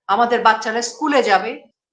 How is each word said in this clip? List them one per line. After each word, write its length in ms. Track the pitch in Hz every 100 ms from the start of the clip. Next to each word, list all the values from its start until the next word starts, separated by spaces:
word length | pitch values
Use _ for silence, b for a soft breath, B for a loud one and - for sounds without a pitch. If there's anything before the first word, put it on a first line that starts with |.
| -
আমাদের 360 | 208 240 240
বাচ্চারা 400 | 226 220 226 226
স্কুলে 400 | 233 - 302 285
যাবে, 400 | 214 190 214 285 _ _ _